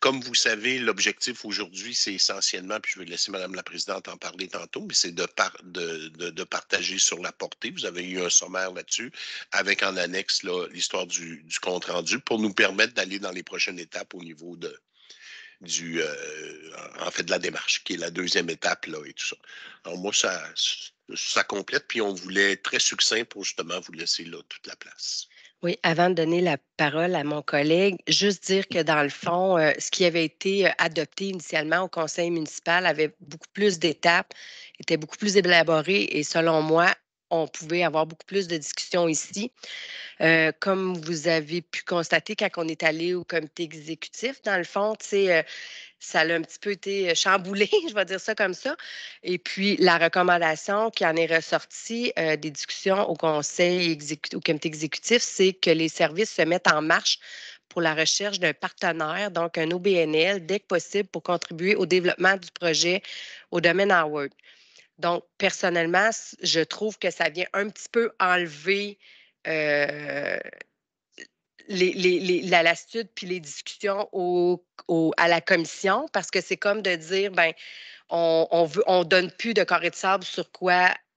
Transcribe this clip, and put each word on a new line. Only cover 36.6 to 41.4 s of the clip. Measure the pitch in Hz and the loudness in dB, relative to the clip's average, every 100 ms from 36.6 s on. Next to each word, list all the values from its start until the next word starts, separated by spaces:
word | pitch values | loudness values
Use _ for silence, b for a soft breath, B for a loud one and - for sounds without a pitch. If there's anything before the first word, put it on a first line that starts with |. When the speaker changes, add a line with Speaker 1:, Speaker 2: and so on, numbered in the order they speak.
Speaker 2:
moi, | 156 160 180 - _ _ _ | 4 4 4 2 _ _ _
on | 170 151 | -2 -2
pouvait | - 156 175 | -6 -4 0
avoir | 170 156 160 | 0 0 -2
beaucoup | 165 - | -6 -6
plus | 196 175 | -4 -2
de | 165 | -4
discussions | 143 - - 180 170 | -6 -10 -2 0 2
ici. | 151 - - 233 - B B B B B - | 0 -4 -8 -8 -10 B B B B B 0
Euh, | 160 165 160 - | 4 6 4 2
comme | 196 190 185 180 | 0 0 0 -4
vous | 160 165 160 | -4 -2 0
avez | 165 | 0